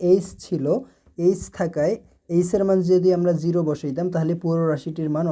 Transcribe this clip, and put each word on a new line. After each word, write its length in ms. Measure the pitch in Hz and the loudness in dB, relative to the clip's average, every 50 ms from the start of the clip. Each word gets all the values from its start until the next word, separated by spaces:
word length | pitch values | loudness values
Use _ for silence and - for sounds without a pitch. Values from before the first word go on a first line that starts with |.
| 175 175 | 2 4
এইচ 160 | 180 202 170 - - - - | 4 4 2 0 -12 -16 -10
ছিল, 220 | - 175 151 135 143 165 - 269 - _ _ _ _ _ - 170 | -6 -6 -4 -2 0 -2 -2 -4 -8 _ _ _ _ _ 0 2
এইচ 140 | 180 190 175 - - - - | 2 2 0 -2 -10 -6 -6
থাকায় 360 | 185 170 175 - 147 170 220 226 - _ _ _ _ - 170 | -6 -4 -2 -2 0 0 -2 -4 -8 _ _ _ _ -2 0
এইচের 260 | 170 180 175 - 202 196 196 | 0 0 2 0 0 2 2
মান 100 | 190 190 180 170 | 2 2 4 4
যদি 180 | 185 180 175 185 185 175 | 4 4 4 4 2 2
আমরা 140 | 175 180 175 156 151 | 2 0 0 0 0
জিরো 180 | 170 170 175 170 151 | 0 0 0 0 0
বসাইতাম, 380 | 147 147 - 143 131 135 175 185 180 | -2 -4 -4 -6 -4 -4 -4 -2 -2
তাহলে 180 | 160 160 160 170 170 - | -2 -2 -2 -2 -2 -2
পুরো 200 | 170 165 165 165 160 156 | -2 0 0 0 0 -2
রাশিটির 360 | 139 - 170 156 165 160 151 151 | -2 -4 -8 -8 -6 -4 -2 -2
মান 120 | 151 170 170 | -2 -2 -2